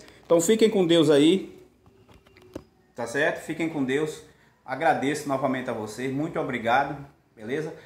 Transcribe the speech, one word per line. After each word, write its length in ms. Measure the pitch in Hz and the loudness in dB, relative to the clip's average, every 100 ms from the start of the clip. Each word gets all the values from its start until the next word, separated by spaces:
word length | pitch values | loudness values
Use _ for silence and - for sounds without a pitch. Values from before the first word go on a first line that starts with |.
| - - | -20 -10
Então 160 | - 170 | 0 2
fiquem 300 | 170 226 220 | 4 4 4
com 160 | 202 170 | 4 4
Deus 240 | 170 147 | 4 6
aí, 460 | 143 151 190 - - - _ _ _ _ - _ _ - - - _ _ | 6 6 4 -2 -16 -20 _ _ _ _ -20 _ _ -20 -20 -20 _ _
tá 120 | - 117 | -10 -6
certo? 340 | 139 160 - | -2 -2 -2
Fiquem 280 | - 156 160 | -8 -6 -4
com 140 | 151 | -2
Deus. 400 | 127 135 156 - - _ _ _ | -2 0 -2 -6 -18 _ _ _
Agradeço 640 | - 131 160 135 135 147 143 | -12 -2 0 2 0 -2 -4
novamente 420 | 131 139 127 123 | -2 -2 -2 -4
a 20 | |
vocês, 400 | 110 107 - 131 | -6 -8 -8 -6
muito 260 | 135 165 170 | -4 -4 -4
obrigado, 560 | 143 123 113 127 156 143 - _ _ - | -4 -4 0 2 0 -6 -16 _ _ -16
beleza? 360 | 110 147 160 - | -8 -6 -6 -12